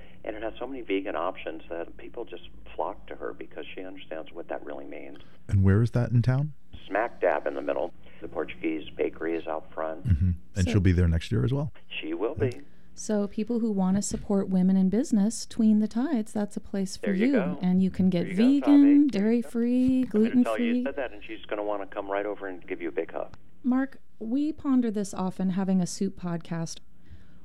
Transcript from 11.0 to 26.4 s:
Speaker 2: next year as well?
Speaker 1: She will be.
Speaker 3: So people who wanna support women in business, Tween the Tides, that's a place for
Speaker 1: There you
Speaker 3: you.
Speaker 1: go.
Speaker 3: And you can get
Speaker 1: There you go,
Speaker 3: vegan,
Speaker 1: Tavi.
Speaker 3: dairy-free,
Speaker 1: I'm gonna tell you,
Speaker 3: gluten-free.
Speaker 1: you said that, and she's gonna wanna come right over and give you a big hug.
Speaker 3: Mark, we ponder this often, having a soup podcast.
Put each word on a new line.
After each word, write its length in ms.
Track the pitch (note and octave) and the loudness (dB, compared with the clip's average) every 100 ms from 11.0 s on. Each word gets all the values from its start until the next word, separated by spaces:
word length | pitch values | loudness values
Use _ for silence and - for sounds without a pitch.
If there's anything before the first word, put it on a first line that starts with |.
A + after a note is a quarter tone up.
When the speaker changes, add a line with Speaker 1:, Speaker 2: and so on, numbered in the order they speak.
| F2 | 4
Speaker 2:
next 220 | E2 - | 2 0
year 120 | A#2 | 0
as 80 | B2 | 0
well? 200 | C#3 D3+ - - - | 0 -4 -8 -10 -8
Speaker 1:
She 140 | - | -6
will 200 | - A2 | -4 -4
be. 280 | - - - - - - | 0 -2 -2 -12 -14 -14
Speaker 3:
So 320 | - - G#3 G3+ | -12 -2 -2 0
people 320 | G#3 G#3+ A#3+ | -4 -2 0
who 100 | A3+ | 0
wanna 300 | G3 F#3 G3 | 2 2 2
support 460 | G3 - - G3 F#3+ | 0 -6 0 0 2
women 280 | F#3 F#3 F#3+ | 4 6 6
in 120 | F#3+ | 4
business, 560 | G3+ D4+ G#3+ G3+ - - | 2 2 2 2 0 -6
Tween 340 | - G#3+ G#3+ | 2 6 6
the 60 | G#3+ | 4
Tides, 440 | A3+ C#4+ B3+ G#3+ | 0 0 0 -2
that's 240 | G#3+ G#3 - | -4 -4 -6
a 40 | |
place 360 | - G3 F#3+ - | -6 -4 -4 -2
for 100 | - | 0
Speaker 1:
There 80 | |
you 120 | F#3+ B3 | 2 4
Speaker 3:
you. 60 | |
Speaker 1:
go. 260 | C4 F3+ F3+ | 4 2 0
Speaker 3:
And 200 | F#3 F#3 | 2 4
you 80 | F#3+ | 4
can 200 | - F#3 | 4 4
get 140 | F3 | 4
Speaker 1:
There 220 | E3+ F#3 B3 | 0 4 6
you 140 | C#4 | 6
go, 60 | D4 | 8
Speaker 3:
vegan, 360 | C#4+ C#4+ C#4+ D4 | 8 10 10 8
Speaker 1:
Tavi. 0 | |
Speaker 3:
dairy-free, 920 | G#3 G#3+ A#3+ A3+ A#3 A#3+ B3 B3+ B3+ | 4 4 2 2 0 2 4 4 4
Speaker 1:
I'm 60 | B3+ | 4
gonna 140 | G#3+ | 4
tell 0 | |
you, 80 | A3 B3 | 6 6
Speaker 3:
gluten-free. 340 | A#3+ A3 A#3+ B3 | 4 2 2 2
Speaker 1:
you 60 | |
said 120 | B3 - | 0 -4
that, 160 | B2 | -6
and 100 | G#2 | -8
she's 200 | G#2+ G#2+ - | -12 -12 -6
gonna 160 | G#2 | -4
wanna 240 | G#2 G2+ G2 | -2 -2 -4
come 240 | G#2 G2 | -6 -2
right 160 | G2+ G#2 | -2 -2
over 200 | G2 G2 | -4 -6
and 160 | F2+ - | -8 -8
give 140 | F2 | -6
you 80 | E2+ | -4
a 40 | |
big 200 | E2 D#2+ | -4 -4
hug. 240 | E2+ - - - - | -6 -8 -10 -14 -6
Speaker 3:
Mark, 360 | B3 B3+ C4+ - - - | 0 0 -2 -6 -14 -10
we 340 | A3 C4+ D4 | -4 -2 -2
ponder 380 | D4+ D4 B3+ A#3 | -4 2 2 2
this 220 | G#3+ G3+ | -2 -4
often, 360 | F#3+ F#3 F3+ F#3 | -4 -4 -2 -2
having 300 | F#3 F#3+ F#3+ | 0 2 2
a 60 | F3 | 0
soup 340 | - F#3+ - | -2 -4 -4
podcast. 580 | F3+ E3+ | -6 -6